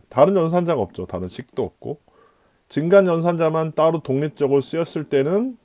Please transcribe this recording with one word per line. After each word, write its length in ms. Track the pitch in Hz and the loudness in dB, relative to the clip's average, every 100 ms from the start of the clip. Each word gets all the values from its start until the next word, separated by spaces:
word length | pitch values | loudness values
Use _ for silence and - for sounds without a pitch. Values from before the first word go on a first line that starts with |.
| - | -4
다른 260 | - 156 196 | 4 4 4
연산자가 460 | 165 175 170 147 | 2 0 0 -2
없죠. 240 | 98 - 92 | -4 -6 -10
다른 220 | 90 92 | -8 -8
식도 360 | - - - | -12 -10 -6
없고. 360 | 98 - - 147 _ _ _ _ _ _ _ | -6 -8 -12 -12 _ _ _ _ _ _ _
증감연산자만 1040 | 147 165 196 185 165 170 165 160 160 160 | -4 4 4 4 2 0 0 0 0 -2
따로 260 | 151 160 160 | 0 0 0
독립적으로 640 | - 131 151 - 139 139 | -2 -2 -4 -2 0 0
쓰였을 460 | 131 160 170 165 147 | 0 -4 -6 -8 -2
때는, 500 | 139 139 196 254 233 | 0 0 -2 -4 -8